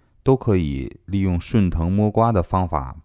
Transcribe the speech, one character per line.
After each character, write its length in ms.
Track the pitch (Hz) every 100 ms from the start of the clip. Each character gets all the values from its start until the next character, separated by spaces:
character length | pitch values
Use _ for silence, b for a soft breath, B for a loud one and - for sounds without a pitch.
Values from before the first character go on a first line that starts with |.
| _ _
都 120 | - 131
可 200 | - 95
以 420 | 76 67 62 -
利 160 | - 98
用 200 | 95 87
顺 300 | - 117 92
藤 220 | 82 82
摸 180 | 98 104
瓜 220 | 113 117
的 100 | 101
方 260 | 82 92 90
法 280 | 73 65 78